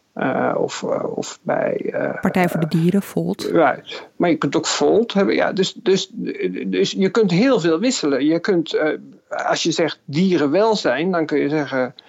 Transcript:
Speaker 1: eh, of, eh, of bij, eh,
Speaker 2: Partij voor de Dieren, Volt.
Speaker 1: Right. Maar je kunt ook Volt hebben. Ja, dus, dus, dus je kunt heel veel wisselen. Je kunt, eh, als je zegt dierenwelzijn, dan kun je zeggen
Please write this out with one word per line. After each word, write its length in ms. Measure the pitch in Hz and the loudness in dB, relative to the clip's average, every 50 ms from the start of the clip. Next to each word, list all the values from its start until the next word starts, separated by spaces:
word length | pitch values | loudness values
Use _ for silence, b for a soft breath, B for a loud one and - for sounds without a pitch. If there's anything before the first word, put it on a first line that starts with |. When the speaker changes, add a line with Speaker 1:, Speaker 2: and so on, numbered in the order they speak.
| _ _ _ | _ _ _
Speaker 1:
eh, 420 | - - 135 127 131 127 127 - - | -6 -4 -2 -2 -2 -2 0 0 0
of, 260 | - - - - - | -2 -2 -4 -6 -4
eh, 200 | - - - - - - - | -4 -2 -2 -2 -4 -4 -6
of 220 | - - - - | -6 -8 -10 -10
bij, 340 | _ - - - - - - - - - - | _ -2 -2 0 0 -2 -2 -2 -4 -4 -4
eh, 280 | - - 135 - - | -2 -4 -4 -4 -2
Speaker 2:
Partij 280 | - 190 - 190 180 175 | -2 0 2 2 0 0
voor 100 | - 165 | 0 -2
de 80 | 165 156 | -2 0
Dieren, 340 | - 165 165 175 190 202 | 0 2 2 2 2 2
Volt. 420 | - - - 165 165 175 202 - - | -2 -2 -4 -4 -2 -2 -4 -4 -4
Speaker 1:
Right. 640 | - - - - 131 120 - - - - - - - _ | 0 2 4 4 4 2 0 -6 -14 -16 -16 -16 -18 _
Maar 140 | _ - 175 | _ 0 2
je 60 | 151 | 2
kunt 200 | - - 147 139 | 0 0 -2 -2
ook 100 | 165 156 | -2 -2
Volt 480 | - - - 147 147 160 196 240 - - | -2 -2 0 2 4 4 4 2 2 2
hebben. 220 | 196 196 - - | 0 2 2 2
Ja, 180 | - - 151 - | 2 0 0 0
dus, 200 | - 190 - - | 0 -2 -2 -4
dus, 360 | - - 175 190 190 - - - - 180 180 - - - 92 90 - - | -4 0 0 2 2 0 -4 -8 -8 -8 -8 -6 -4 -4 -6 -4 -4 -6
dus 260 | 190 185 185 196 190 | -2 0 0 0 0
je 180 | - 196 190 190 | 0 0 0 0
kunt 220 | - 233 220 185 | 2 2 2 4
heel 280 | 175 170 240 277 262 196 | 4 4 4 4 4 2
veel 200 | 156 175 160 160 | 2 2 0 2
wisselen. 460 | 214 262 240 - - 147 139 123 139 | 2 0 0 0 0 0 0 2 2
Je 140 | 151 160 170 | 2 0 0
kunt, 340 | 165 - 190 175 156 - - | 0 0 0 0 0 0 -2
eh, 160 | 147 151 156 147 - 143 139 - - _ _ | 0 0 0 -2 -4 -8 -16 -20 -20 _ _
als 340 | - - - - 160 - - | -10 -6 -2 -2 -2 0 0
je 80 | 170 | -2
zegt 280 | 151 - 170 143 - - _ | 0 0 -2 -2 -2 -6 _
dierenwelzijn, 1040 | - 139 156 185 190 180 147 151 139 143 185 214 226 214 196 - 156 120 135 165 190 | -6 -2 0 2 2 4 2 2 2 2 4 4 4 2 2 0 0 0 0 0 0
dan 140 | 185 170 156 | 0 0 -2
kun 120 | - 151 143 | 0 0 0
je 100 | 143 143 | 0 0
zeggen 460 | 151 156 143 127 135 131 127 123 - B B | 0 -2 -2 -2 -2 -2 -2 -4 -6 B B